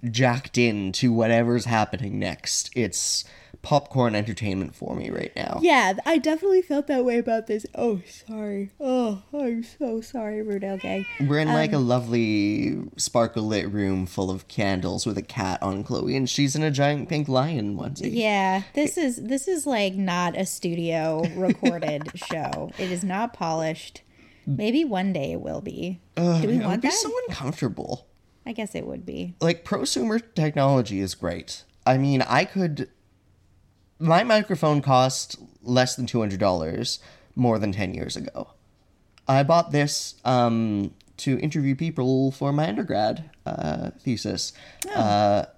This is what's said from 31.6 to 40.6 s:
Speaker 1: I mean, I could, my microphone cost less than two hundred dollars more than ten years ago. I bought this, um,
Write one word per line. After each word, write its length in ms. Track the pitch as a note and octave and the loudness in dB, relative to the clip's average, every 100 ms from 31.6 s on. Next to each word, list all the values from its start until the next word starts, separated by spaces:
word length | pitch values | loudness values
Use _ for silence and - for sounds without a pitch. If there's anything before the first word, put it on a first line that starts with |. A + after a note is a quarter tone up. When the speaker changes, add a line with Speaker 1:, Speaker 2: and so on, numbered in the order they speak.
| - _ - | -16 _ 2
Speaker 1:
I 100 | C3 | 4
mean, 240 | C#3 C3+ | 4 4
I 200 | - B2+ | 4 2
could, 460 | F#3+ G3 F3 D3 - _ _ _ _ _ _ _ _ _ _ - | 2 0 0 -2 -8 _ _ _ _ _ _ _ _ _ _ -4
my 220 | E3 E3+ A#3+ | 4 4 6
microphone 560 | G#3+ G#3 E3+ D#3 D3 | 2 2 0 2 2
cost 560 | C#3 B2+ C3 - - - - _ | 4 4 4 0 -6 -12 -16 _
less 340 | - B2 B2+ - | 0 2 2 0
than 100 | A#2+ | -2
two 120 | A#2+ | 0
hundred 220 | G#2 F#2+ | 0 2
dollars 580 | G2+ F2+ D#2+ G#2 A#2+ - - - _ - | 2 2 -2 -4 -4 -6 -10 -20 _ 0
more 200 | A#2+ A2 | 2 2
than 140 | G#2 | 0
ten 220 | G2 F#2+ | -2 -4
years 240 | E2+ E2 - | -4 -8 -8
ago. 320 | - - - _ _ _ _ _ _ _ - | -10 -10 -14 _ _ _ _ _ _ _ 2
I 140 | C3+ | 4
bought 280 | C#3+ E3+ E3 | 6 4 4
this, 440 | D3 D3 - - - B2 | 2 2 0 -8 -6 2
um, 680 | B2+ A#2+ A2+ | 4 4 2